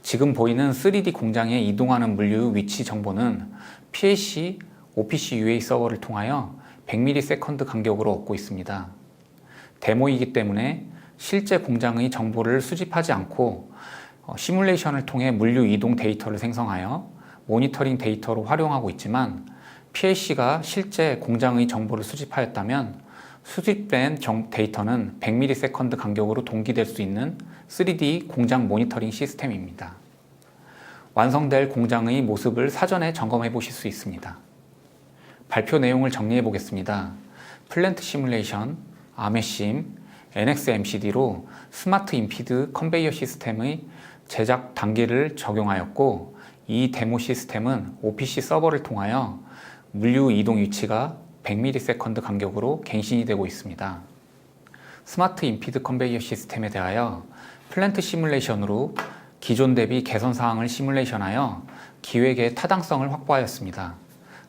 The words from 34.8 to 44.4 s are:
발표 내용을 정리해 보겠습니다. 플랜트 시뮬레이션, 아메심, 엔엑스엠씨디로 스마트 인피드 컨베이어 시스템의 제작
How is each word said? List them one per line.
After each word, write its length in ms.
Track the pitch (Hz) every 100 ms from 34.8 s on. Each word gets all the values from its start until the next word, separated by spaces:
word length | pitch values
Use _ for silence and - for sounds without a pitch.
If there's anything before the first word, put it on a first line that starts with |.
| - - - - - - -
발표 280 | 117 107 156
내용을 320 | 123 127 131
정리해 320 | 123 107 120
보겠습니다. 680 | 117 98 - 98 95 101 87 - - - - - _
플랜트 320 | - 185 185
시뮬레이션, 840 | - 147 131 117 104 104 117 165 - - - -
아메심, 760 | 107 113 107 - 104 127 160 - - - - 98
엔엑스엠씨디로 1120 | 113 143 - 110 104 104 104 107 131 92 - - -
스마트 440 | - 185 196 196 135
인피드 540 | 107 - 123 127 147
컨베이어 380 | 139 160 165 160
시스템의 760 | - - - 117 110 123 160 - - - - -
제작 480 | -